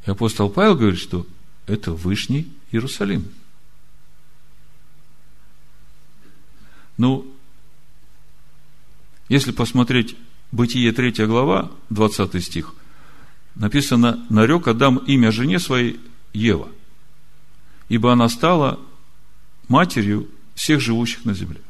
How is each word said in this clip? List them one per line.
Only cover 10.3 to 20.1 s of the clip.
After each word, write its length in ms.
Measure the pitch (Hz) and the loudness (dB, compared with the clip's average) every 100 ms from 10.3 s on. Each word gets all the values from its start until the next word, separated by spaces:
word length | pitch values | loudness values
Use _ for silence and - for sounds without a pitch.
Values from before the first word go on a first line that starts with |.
| - - | -14 -6
Бытие, 400 | 110 120 127 117 | 0 2 4 4
третья 340 | 113 123 110 107 | 4 2 2 2
глава, 440 | 117 143 190 175 - - | 4 4 2 0 -8 -6
двадцатый 500 | 104 107 - 92 90 | 2 2 4 0 0
стих, 320 | - 85 78 - - - - - - - - | -2 -4 -6 -10 -12 -12 -12 -12 -12 -12 -12
написано: 720 | - 104 143 139 120 120 113 - | -2 2 2 4 6 6 4 2
«Нарёк 380 | 110 113 170 131 | 6 6 6 4
Адам 300 | 113 139 127 | 6 6 4
имя 340 | - 135 113 | 4 6 6
жене 280 | 110 135 180 | 4 2 2
своей 400 | 175 127 120 - - - - | 2 2 2 -2 -12 -12 -8
Ева, 360 | 104 113 85 - - - - - - - - - - - - - | 0 2 2 -2 -12 -12 -12 -12 -12 -12 -12 -12 -12 -12 -12 -2
ибо 240 | 113 120 | 4 6
она 180 | 123 117 | 6 6
стала 500 | - 160 175 135 - - - - - - - - - - | 4 4 4 4 0 -8 -12 -12 -12 -12 -12 -12 -12 4
матерью 600 | 131 175 131 101 | 6 6 4 2